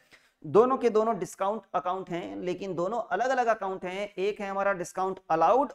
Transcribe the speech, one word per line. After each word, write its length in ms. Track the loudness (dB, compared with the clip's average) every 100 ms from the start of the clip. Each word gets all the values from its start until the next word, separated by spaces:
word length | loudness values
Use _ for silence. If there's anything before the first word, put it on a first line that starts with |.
| _ -20 _ _ 4
दोनों 320 | 6 6 4
के 120 | 2
दोनों 280 | 2 2 -2
डिस्काउंट 420 | -6 -4 -4 -4 -4 -4
अकाउंट 340 | -2 -4 -6
हैं, 260 | -8 -8 -6
लेकिन 380 | -6 -6 -6 -4
दोनों 260 | -2 -4
अलग-अलग 460 | -4 -2 0 2 2
अकाउंट 380 | 0 -2 -6 -6
हैं। 280 | -6 -6 -4
एक 240 | -4 -4
है 100 | -4
हमारा 240 | 0 0
डिस्काउंट 460 | 0 -4 -4 -4 -4 -2
अलाउड 440 | 4 6 4 2